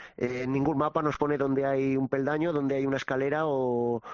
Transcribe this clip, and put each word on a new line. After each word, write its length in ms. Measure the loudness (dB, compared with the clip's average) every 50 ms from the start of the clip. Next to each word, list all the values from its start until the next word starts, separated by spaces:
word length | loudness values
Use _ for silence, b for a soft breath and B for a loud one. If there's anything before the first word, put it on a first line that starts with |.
| B B B
eh, 300 | B -4 -2 -2 -2 -2 -2
ningún 300 | 0 0 2 2 2 2
mapa 240 | 0 0 2 0
nos 140 | 0 0 0 0
pone 200 | 0 0 0 2
dónde 280 | 0 0 2 2 2
hay 300 | 2 2 2 2 2 2
un 120 | 0 0 0
peldaño, 440 | 0 0 0 0 0 0 0 0
dónde 240 | 0 0 0 0 0
hay 100 | 0 0
una 120 | 0 0 -2
escalera 480 | -2 -2 -2 0 0 0 0 0 0
o, 560 | 0 0 0 0 0 0 0 0 0 -2 -4 B B